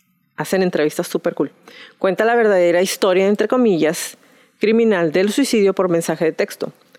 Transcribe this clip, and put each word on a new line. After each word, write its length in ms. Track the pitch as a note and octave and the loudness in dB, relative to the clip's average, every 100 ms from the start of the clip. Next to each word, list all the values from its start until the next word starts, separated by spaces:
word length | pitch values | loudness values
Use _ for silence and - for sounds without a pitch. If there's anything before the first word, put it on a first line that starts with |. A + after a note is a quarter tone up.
| _ _ _ - | _ _ _ -12
hacen 260 | D#3 F#3+ | -4 -2
entrevistas 440 | F#3 F3 D3+ - F3 | 0 0 -2 -2 -6
súper 260 | F3 F3 | -4 -4
cool, 160 | - C#3+ - - - - _ | -4 -6 -8 -20 -20 -20 _
cuenta 260 | F#3+ F3+ A3 | -2 0 0
la 80 | |
verdadera 480 | A#3 A3 F#3+ F3 F3 | 2 2 2 2 2
historia, 440 | F#3+ - G3+ F#3 F#3+ | 0 -2 0 2 2
entre 200 | G#3 G#3+ | 0 0
comillas, 720 | B3+ A#3 E3+ D#3 F3 - - _ _ _ _ | 0 2 2 0 -2 -8 -14 _ _ _ _
criminal 500 | G#3 A3+ A3+ F#3+ E3 | 0 2 2 2 0
del 200 | F#3 G3+ | 0 0
suicidio 400 | G#3+ C4+ A3+ G3 | 0 0 2 2
por 160 | F#3+ F#3 | 2 0
mensaje 380 | E3+ E3 D#3+ D#3+ | 0 -2 -2 -2
de 60 | |
texto. 400 | D3 G#3 - - - _ | -2 -4 -6 -12 -12 _